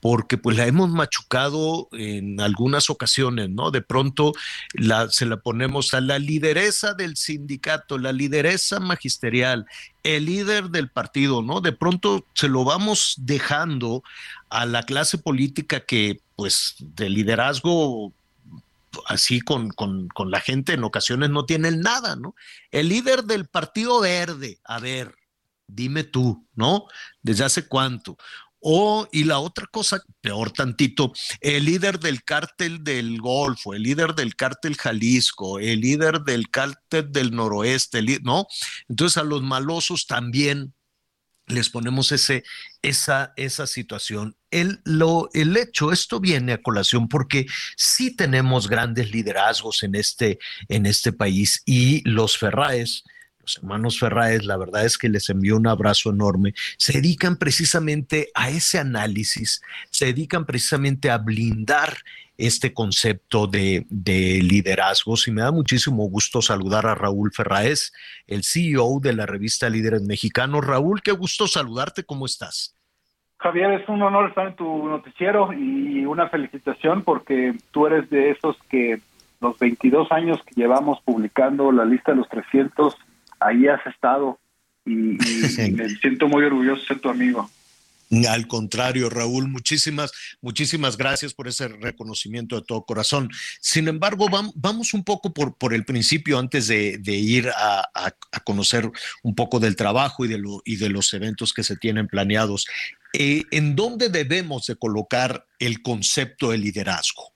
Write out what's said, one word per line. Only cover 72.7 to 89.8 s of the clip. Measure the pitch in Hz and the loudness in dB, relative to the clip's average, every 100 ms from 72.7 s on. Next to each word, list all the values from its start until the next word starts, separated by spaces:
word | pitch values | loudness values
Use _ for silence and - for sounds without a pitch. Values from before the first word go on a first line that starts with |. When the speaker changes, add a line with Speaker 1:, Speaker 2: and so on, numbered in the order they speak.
| _ _ _ _ _ _ _ | _ _ _ _ _ _ _
Speaker 2:
Javier, | 175 170 196 196 | -2 2 2 2
es | 196 | -2
un | 208 | 0
honor | 202 196 202 | 2 2 2
estar | 196 190 | 0 -6
en | 185 | -4
tu | 170 156 151 | -6 -4 -4
noticiero | 151 - - 180 208 190 | -6 -8 -4 2 2 2
y | 143 131 135 143 139 | 0 -2 -2 -2 -2
una | 139 160 170 | -2 0 0
felicitación | 160 135 139 139 127 156 185 | -2 -6 -6 -6 -2 0 0
porque | 185 147 - 131 127 117 _ | 0 -2 0 0 0 -2 _
tú | 147 151 | 2 4
eres | 156 151 | 4 2
de | 147 139 | 4 4
esos | 139 160 139 _ | 2 -2 -4 _
que | 123 120 113 _ _ _ _ | 0 2 -2 _ _ _ _
los | 120 117 | -4 2
veintidós | 123 117 127 139 156 | 0 4 4 4 4
años | 160 170 156 | 2 2 -2
que | - - | -2 0
llevamos | 120 131 147 139 | 4 4 2 -2
publicando | - 117 107 - 131 139 139 | 0 0 0 2 2 4 4
la | 127 | 6
lista | 113 123 - | 6 2 4
de | 135 | 2
los | 117 | 2
trescientos, | 117 - 139 135 - 147 - _ _ _ - | -6 2 2 2 2 2 0 _ _ _ 0
ahí | 104 117 139 | 2 6 6
has | 139 - | 4 -2
estado | - 123 135 139 - _ _ _ _ | -2 2 2 0 -4 _ _ _ _
y, | - 113 110 | -4 0 0
y, | 98 | 0
Speaker 1:
<laughs> | - 113 131 117 107 | 0 2 0 2 0
Speaker 2:
y | |
me | 98 113 | 0 -2
siento | 104 139 127 151 | 0 0 2 4
muy | 143 | 4
orgulloso | 147 135 127 135 | 4 4 2 0
de | - | -4
ser | 135 | -4
tu | 135 | -2
amigo. | 123 123 120 107 _ _ _ _ _ _ 113 117 | 2 2 2 -4 _ _ _ _ _ _ 4 4
Speaker 1:
Al | 113 113 | 2 -2
contrario, | 117 110 113 127 131 120 | -4 -4 -2 0 0 -2
Raúl, | 117 117 127 135 | -2 -2 0 -2
muchísimas, | 131 120 156 | -4 -2 0